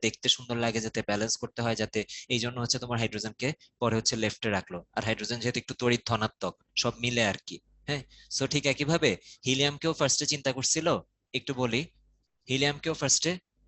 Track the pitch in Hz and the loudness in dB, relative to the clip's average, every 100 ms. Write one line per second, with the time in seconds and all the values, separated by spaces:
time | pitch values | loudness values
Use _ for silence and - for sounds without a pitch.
0 | 113 - 127 - 120 120 117 110 110 113 | 0 0 0 0 0 0 0 0 -2 -4
1 | 104 104 113 - 117 - 117 110 107 110 | -2 0 0 -2 -6 -2 -2 0 -2 -2
2 | 101 - - 123 120 123 117 127 123 117 | -4 -10 -2 -2 -2 -4 -2 -2 -2 0
3 | 113 107 107 - 127 156 - _ 117 110 | 0 -2 -8 -4 -4 -4 -14 _ 0 2
4 | - 117 107 - 113 98 - 87 - 110 | 0 0 0 0 -2 -2 -4 -10 -6 -4
5 | 110 110 107 120 120 120 - - 123 120 | -2 -2 -4 -2 -2 -2 -6 -2 2 2
6 | - 110 110 - 92 - _ - 120 113 | 2 0 0 -2 -6 -6 _ -2 -2 0
7 | 120 120 104 95 - 85 _ _ - 143 | 0 2 2 0 -8 -14 _ _ -6 -6
8 | - - - - 139 147 143 131 143 165 | -6 -20 -8 -4 0 2 2 2 2 4
9 | 151 90 - - 127 131 143 143 165 156 | 4 2 -6 -6 0 2 2 2 -2 2
10 | 143 - 147 147 135 131 131 160 165 113 | 2 2 0 0 -2 -2 0 2 2 0
11 | - _ _ 127 - 127 123 117 165 _ | -2 _ _ -6 -4 0 0 0 -2 _
12 | _ _ _ _ - 131 147 143 165 156 | _ _ _ _ -4 2 2 0 -4 -2
13 | 139 - 160 180 - _ | 0 2 2 -2 -8 _